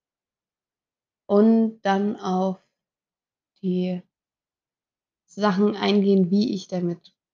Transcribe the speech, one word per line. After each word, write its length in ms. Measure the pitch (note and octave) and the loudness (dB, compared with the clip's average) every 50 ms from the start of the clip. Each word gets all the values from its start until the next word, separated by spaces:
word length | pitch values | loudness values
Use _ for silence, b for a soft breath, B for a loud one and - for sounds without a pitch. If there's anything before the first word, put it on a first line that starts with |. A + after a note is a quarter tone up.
| _ _ _ _ _ _ _ _ _ _ _ _ _ _ _ _ _ _ _ _ _ _ _ _ _ - | _ _ _ _ _ _ _ _ _ _ _ _ _ _ _ _ _ _ _ _ _ _ _ _ _ 0
und 500 | G3+ G3+ G#3+ A3+ A3+ A3+ A3+ A3 A3 - - | 2 4 6 6 4 4 2 -2 -4 -6 -4
dann 340 | G3 G3 G3 G3+ G#3 A3 | -2 -2 -2 -2 -4 -6
auf 420 | - - G3 F#3 F#3 F#3+ F#3+ F#3+ - _ _ _ _ _ _ _ _ _ _ _ _ _ _ _ _ _ _ _ _ - | -6 -6 -4 -2 -2 -2 -2 -4 -8 _ _ _ _ _ _ _ _ _ _ _ _ _ _ _ _ _ _ _ _ -6
die 400 | F#3 F3+ F3+ F3+ F#3 F3+ F3+ - _ _ _ _ _ _ _ _ _ _ _ _ _ _ _ _ _ _ _ _ _ _ _ _ _ - | -4 -4 -4 -4 -4 -6 -8 -12 _ _ _ _ _ _ _ _ _ _ _ _ _ _ _ _ _ _ _ _ _ _ _ _ _ -10
Sachen 400 | G3 G3+ G#3 F#3 F#3+ G#3 G#3 G#3 | -2 -2 0 0 2 0 0 0
eingehen, 540 | G3 G#3 G3 G3+ G#3 F#3+ G3 G3 F#3+ F#3 E3+ | -2 -2 0 2 2 2 4 4 2 2 2
wie 240 | F#3+ G3+ G#3+ - G#3 | 2 0 0 0 -4
ich 140 | F#3 - - | -6 -8 -8
damit 440 | F#3 F3+ F3+ F3 F3 E3+ _ - _ _ _ _ | -8 -6 -4 -4 -6 -8 _ -20 _ _ _ _